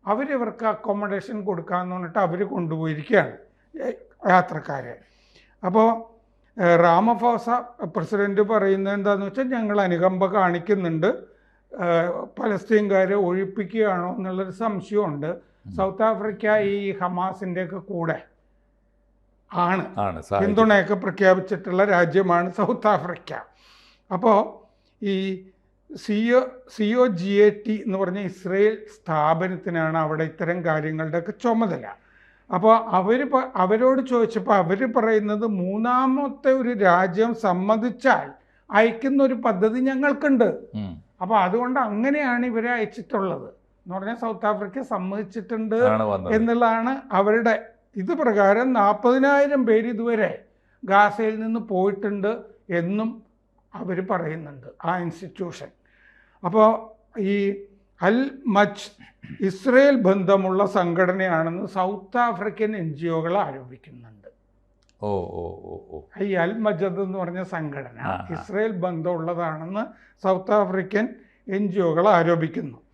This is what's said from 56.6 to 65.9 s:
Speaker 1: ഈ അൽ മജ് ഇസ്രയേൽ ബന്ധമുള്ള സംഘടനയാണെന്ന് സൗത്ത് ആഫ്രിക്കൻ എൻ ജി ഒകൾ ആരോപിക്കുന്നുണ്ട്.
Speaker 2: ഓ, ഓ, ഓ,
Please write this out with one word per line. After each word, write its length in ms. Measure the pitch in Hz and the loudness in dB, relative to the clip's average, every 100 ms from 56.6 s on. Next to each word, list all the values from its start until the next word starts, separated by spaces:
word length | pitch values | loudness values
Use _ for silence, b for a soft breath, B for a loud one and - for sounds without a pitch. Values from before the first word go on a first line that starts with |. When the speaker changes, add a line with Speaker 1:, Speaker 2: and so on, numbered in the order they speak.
| 214 220 - - _ 254 190 | 4 4 -6 -20 _ -6 -2
Speaker 1:
ഈ 20 | 202 196 196 - _ _ _ | 0 -2 -4 -10 _ _ _
അൽ 160 | 175 233 269 - - | 2 2 0 -4 0
മജ് 320 | 202 208 - - _ B _ - - 190 | 4 4 0 -16 _ B _ -18 -4 -4
ഇസ്രയേൽ 480 | 190 269 247 285 269 190 | -2 4 6 8 6 4
ബന്ധമുള്ള 560 | 196 180 196 185 185 202 190 | 2 4 2 4 0 2 2
സംഘടനയാണെന്ന് 880 | 175 170 185 185 190 165 165 170 196 | 0 2 2 2 0 0 -2 -4 -8
സൗത്ത് 440 | 196 185 202 - 240 240 | -4 -4 -4 -6 -2 -2
ആഫ്രിക്കൻ 420 | 190 208 208 214 214 | -2 -6 -4 -4 -2
എൻ 120 | 165 143 | -6 -4
ജി 100 | 170 165 | -4 -2
ഒകൾ 160 | 160 190 | -2 -2
ആരോപിക്കുന്നുണ്ട്. 840 | 160 135 127 127 - 123 117 107 - _ _ _ _ _ _ _ | -2 -6 -16 -20 -20 -20 -20 -20 -20 _ _ _ _ _ _ _
Speaker 2:
ഓ, 100 | 104 98 87 92 | -4 -4 -4 -8
ഓ, 40 | 85 90 90 | -10 -12 -14
ഓ, 40 | 87 - | -16 -14